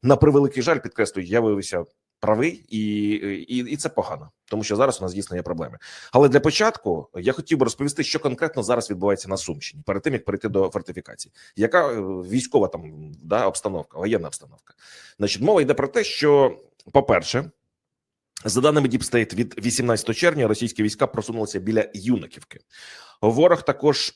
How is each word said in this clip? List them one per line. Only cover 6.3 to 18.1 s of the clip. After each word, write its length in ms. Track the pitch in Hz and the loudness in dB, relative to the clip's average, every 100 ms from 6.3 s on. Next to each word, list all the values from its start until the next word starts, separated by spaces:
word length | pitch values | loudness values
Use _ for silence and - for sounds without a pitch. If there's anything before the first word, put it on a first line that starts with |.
| 139 | 6
початку 680 | 151 - 220 214 104 80 - 90 | 4 2 0 0 -4 -4 -6 -4
я 180 | 101 | -4
хотів 240 | 160 - 156 | -4 -2 0
би 60 | |
розповісти, 400 | 120 - 143 151 | 0 0 -4 -2
що 160 | 143 151 | -4 -2
конкретно 440 | 139 120 160 131 | -4 -4 -4 -4
зараз 260 | 104 120 113 | -2 -2 -2
відбувається 400 | 92 101 98 95 | -2 0 0 -2
на 80 | 95 | -8
Сумщині, 460 | - 76 - - - | -6 -10 -12 -12 -6
перед 160 | 98 | -4
тим, 100 | 156 | -4
як 120 | 127 - | -4 -4
перейти 240 | 98 107 | -4 -2
до 200 | 98 95 | 0 0
фортифікації. 640 | 98 90 87 - - - _ - - | -2 -10 -14 -16 -18 -20 _ -20 -2
Яка, 380 | - 180 143 | 2 2 2
е, 80 | 113 | -2
військова 680 | 95 92 90 123 123 135 95 | -6 -8 -4 -4 2 2 2
там, 440 | 85 78 76 78 76 | -2 -14 -18 -18 -18
да, 240 | 80 107 98 | -4 0 0
обстановка, 500 | - 101 87 - 73 | -2 -6 -8 -10 -8
воєнна 300 | 104 107 76 | -2 -2 -4
обстановка? 460 | - 73 _ _ _ - - - _ | -14 -18 _ _ _ -20 -20 -20 _
Значить, 240 | 101 98 | -4 0
мова 200 | 147 190 | 2 4
йде 120 | 135 | 4
про 140 | 139 139 | 0 0
те, 160 | 240 | -2
що, 560 | 208 - 147 143 131 - _ _ - | -4 0 4 6 4 0 _ _ 0
по-перше, 600 | 139 139 92 - 123 156 _ _ _ _ _ _ | 2 4 0 2 -4 -6 _ _ _ _ _ _